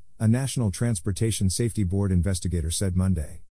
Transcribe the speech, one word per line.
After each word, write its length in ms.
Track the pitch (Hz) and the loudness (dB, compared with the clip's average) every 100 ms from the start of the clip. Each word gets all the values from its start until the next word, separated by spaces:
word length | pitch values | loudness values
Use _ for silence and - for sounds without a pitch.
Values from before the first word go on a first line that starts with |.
| - - | -12 0
a 120 | 110 | 2
National 420 | 120 135 - 110 | 2 0 -2 -2
Transportation 760 | - 120 110 - 95 113 101 98 | 0 -2 0 -2 0 0 0 0
Safety 340 | - 120 110 | 0 0 0
Board 280 | 95 98 101 | 0 0 2
investigator 600 | 92 87 92 90 87 80 | 2 2 0 -2 -2 -2
said 240 | - 98 90 | 0 0 2
Monday. 460 | 95 87 73 - - | 2 0 -2 -10 -16